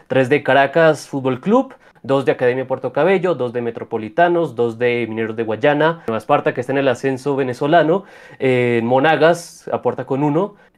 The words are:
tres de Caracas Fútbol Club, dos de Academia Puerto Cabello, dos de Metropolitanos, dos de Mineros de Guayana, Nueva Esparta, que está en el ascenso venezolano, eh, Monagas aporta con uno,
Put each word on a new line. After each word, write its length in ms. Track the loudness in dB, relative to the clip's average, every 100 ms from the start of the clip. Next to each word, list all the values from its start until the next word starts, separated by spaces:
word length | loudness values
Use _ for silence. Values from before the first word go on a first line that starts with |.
| -2
tres 220 | 0 2
de 120 | 2
Caracas 640 | 2 2 4 4 4 2 -4
Fútbol 320 | -6 -4 -4
Club, 360 | 0 2 0 -6 _ _
dos 240 | -2 -2 0
de 60 |
Academia 340 | 0 0 0 -4
Puerto 240 | -6 -4
Cabello, 440 | 0 2 2 0 -2
dos 180 | -4
de 80 | -4
Metropolitanos, 960 | -6 -8 -8 -8 -6 0 2 2 -2 -2
dos 240 | -4 0
de 260 | -2 0 -4
Mineros 280 | -4 -6 -4
de 80 |
Guayana, 600 | -4 -2 0 2 0 -2 -4
Nueva 100 | -6
Esparta, 360 | 0 0 0
que 80 | -4
está 100 | -4
en 60 | -2
el 80 | 0
ascenso 480 | 0 -2 -4 -4 -4
venezolano, 680 | -4 -4 2 2 4 0 -4 -20 -20 -4
eh, 420 | 0 2 2 0
Monagas 840 | 2 2 2 4 4 2 -4 -18 -8
aporta 340 | -4 -4 -4 -4
con 180 | -2
uno, 320 | 0 0 -4 -8 _